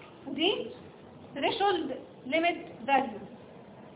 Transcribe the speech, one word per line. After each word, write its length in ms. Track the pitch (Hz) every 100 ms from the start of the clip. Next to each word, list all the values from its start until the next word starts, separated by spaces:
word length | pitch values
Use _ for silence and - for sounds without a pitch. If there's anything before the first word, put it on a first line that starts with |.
| - - 269
ودي 400 | 277 339 494 - - - - - - - 285
threshold 560 | 330 - 403 359 269 262 - - 254
limit 600 | 311 339 330 - - -
value. 360 | 269 220 - - - - - - - -